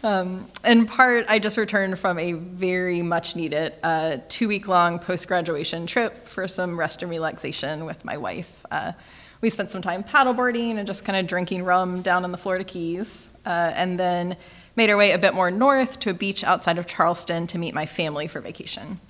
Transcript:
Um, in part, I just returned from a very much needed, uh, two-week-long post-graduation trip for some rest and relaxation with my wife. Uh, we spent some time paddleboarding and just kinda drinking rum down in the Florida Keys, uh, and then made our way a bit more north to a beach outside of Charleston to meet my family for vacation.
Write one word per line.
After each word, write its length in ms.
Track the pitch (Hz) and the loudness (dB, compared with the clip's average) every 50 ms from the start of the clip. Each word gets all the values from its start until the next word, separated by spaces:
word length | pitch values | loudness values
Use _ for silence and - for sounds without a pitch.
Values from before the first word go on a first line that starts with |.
| - | 2
Um, 420 | 220 202 190 180 185 185 185 - - - - - | 2 2 2 0 0 -4 -6 -8 -12 -16 -2 4
in 200 | 233 240 226 233 | 6 8 8 6
part, 400 | 220 - - 262 254 240 233 220 - | 4 6 6 6 6 6 2 2 2
I 100 | 214 220 | 2 2
just 180 | 202 214 214 | 2 0 0
returned 420 | 240 214 - 214 202 196 190 185 180 | 0 -2 0 0 0 0 0 -2 -2
from 200 | - 190 175 165 | -2 -2 0 0
a 140 | 165 175 170 | -2 -4 -4
very 680 | 160 170 180 180 180 190 185 185 185 180 180 175 170 | -6 -8 -10 -6 -4 -2 0 0 0 0 0 0 0
much 340 | 170 170 170 165 165 - - | 0 0 0 -2 -2 -4 -6
needed, 380 | 170 165 156 151 151 160 156 - - - | -4 -4 -2 0 -2 -2 -2 -4 -2 0
uh, 340 | 165 160 160 156 160 151 127 - - | 0 0 2 0 -2 -2 -4 -2 -4
two-week-long 720 | - - 240 214 208 196 202 202 185 175 175 170 170 175 | 0 0 2 0 0 -2 0 4 4 6 6 4 2 -2
post-graduation 880 | 175 - 185 170 - - 185 180 165 170 165 147 165 - - 165 170 | -4 -4 -4 -4 -2 0 0 0 0 0 -2 -2 -2 -4 -4 -4 -6
trip 400 | 170 - 247 233 214 - - - | -2 0 0 0 0 -4 -10 -18
for 200 | - - - 185 | -12 -8 -6 -6
some 320 | 180 - - 185 180 170 170 | -4 -4 -4 -4 -4 -2 -2
rest 220 | 160 156 - - | -2 -2 -2 -6
and 100 | - 180 | -6 -8
relaxation 760 | 170 165 160 156 156 160 - 135 151 - - 139 156 151 160 | -6 -4 -4 -4 -4 -6 -8 -8 -6 -4 -4 -4 -6 -6 -8
with 200 | 156 - - - | -10 -10 -12 -10
my 120 | - 107 | -10 -8
wife. 480 | 147 127 92 90 - 170 - - - - - | -6 -6 -6 -6 -8 -10 -12 -16 -20 -12 -6
Uh, 220 | - 151 - 170 170 - - - - - - - - - | -6 -6 -6 -6 -10 -10 -16 -20 -20 -20 -20 -20 -10 -2
we 80 | - 226 | -2 -2
spent 220 | 226 220 196 175 | -2 -2 -8 -6
some 100 | - 190 | -8 -6
time 220 | 175 190 175 185 202 | -4 -4 -4 -4 -6
paddleboarding 720 | - - 294 269 254 247 240 247 247 233 233 233 233 226 | 2 4 4 4 4 2 2 0 0 0 0 -2 -2 -4
and 100 | 214 202 | -4 -4
just 180 | 196 196 202 - | -6 -8 -6 -4
kinda 180 | - 190 190 185 | -2 0 0 0
drinking 400 | 170 185 180 180 175 190 180 180 | 0 -2 -2 -2 -2 -4 -4 2
rum 380 | 185 180 185 185 185 180 180 | 4 4 4 4 2 -2 -2
down 220 | 180 190 175 180 180 | 0 2 2 2 2
in 80 | 180 | -2
the 60 | 180 | -8
Florida 260 | 180 - 196 185 185 190 | -6 -4 -2 -2 -2 -4
Keys, 640 | 185 - 180 170 165 170 180 214 220 - - - - - - - | -6 -8 -6 -4 -4 -4 -4 -6 -8 -10 -14 -14 -18 -20 -12 -6
uh, 260 | - 175 170 170 165 - | -2 0 2 2 2 2
and 240 | - 180 185 180 175 | 0 -2 0 0 0
then 380 | 185 180 180 175 175 180 180 - - - - - - - _ | 0 0 2 0 -2 -4 -6 -8 -12 -20 -20 -20 -20 -8 _
made 140 | - 226 214 | 2 4 4
our 80 | 208 | 6
way 140 | 202 208 202 | 6 6 6
a 60 | 170 | 6
bit 160 | 180 185 190 - | 6 4 4 4
more 180 | 185 185 180 | 4 2 2
north 480 | 185 208 247 277 269 269 254 254 262 - | 2 4 4 4 6 4 2 0 -2 -4
to 100 | - 214 | -4 -4
a 40 | 185 | -2
beach 300 | 175 202 196 196 - - | -2 -2 -2 -2 -2 2
outside 340 | - 180 180 - 175 170 | 2 2 2 2 0 0
of 100 | 175 175 | 0 -2
Charleston 600 | - - - 170 165 175 170 - - 170 165 170 | -6 0 2 2 2 2 0 -2 -2 -2 -2 -2
to 100 | 170 - | -4 -4
meet 160 | 175 170 165 - | -4 -4 -4 -4
my 120 | 151 156 | -4 -6
family 420 | 151 - - 165 156 147 147 151 | -4 -2 -2 -2 -2 -2 -4 -6
for 120 | 151 - 151 | -6 -8 -10
vacation. 600 | - - 160 - - - - - - - 185 175 - | -10 -10 -14 -12 -10 -10 -10 -10 -10 -12 -12 -14 -14